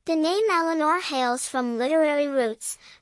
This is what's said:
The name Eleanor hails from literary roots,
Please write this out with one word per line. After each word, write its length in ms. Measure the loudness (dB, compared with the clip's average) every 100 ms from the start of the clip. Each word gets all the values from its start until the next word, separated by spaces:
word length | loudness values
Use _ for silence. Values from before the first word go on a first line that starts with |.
The 100 | -2
name 300 | 0 2 2 2
Eleanor 520 | 2 0 0 2 0
hails 480 | -2 -2 0 -2 -4
from 300 | -4 -4 -2
literary 500 | 0 2 2 2 0
roots, 500 | 0 -2 -4 -10 -12 -16 -20